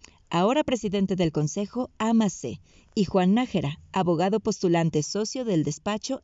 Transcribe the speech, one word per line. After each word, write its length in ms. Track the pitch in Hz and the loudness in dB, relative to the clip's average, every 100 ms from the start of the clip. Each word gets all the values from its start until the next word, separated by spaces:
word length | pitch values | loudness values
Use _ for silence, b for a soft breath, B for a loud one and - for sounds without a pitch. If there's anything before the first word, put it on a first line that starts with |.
| b b - | b b -2
ahora 340 | 170 196 285 | 2 2 2
presidente 520 | 302 247 208 196 190 180 | 0 -2 -2 0 0 2
del 160 | 170 | 0
Consejo, 580 | 156 151 - 208 240 254 - | 0 -2 -2 -6 -6 -6 -2
amace, 600 | 220 226 208 - 127 - b b b | 2 4 2 -2 -10 -12 b b b
y 120 | - 185 | -2 2
Juan 280 | 196 180 | 4 4
Nájera, 460 | 220 254 185 139 156 - | 2 2 -2 -2 -6 -6
abogado 480 | 190 175 160 190 214 | -2 0 2 0 0
postulante 640 | 220 196 185 170 165 151 | -2 -2 2 2 2 0
socio 420 | 147 196 214 262 | -2 -4 -6 -6
del 200 | 233 170 | -2 0
despacho 580 | 151 - 208 214 - 262 | 0 -4 -6 -6 -6 -8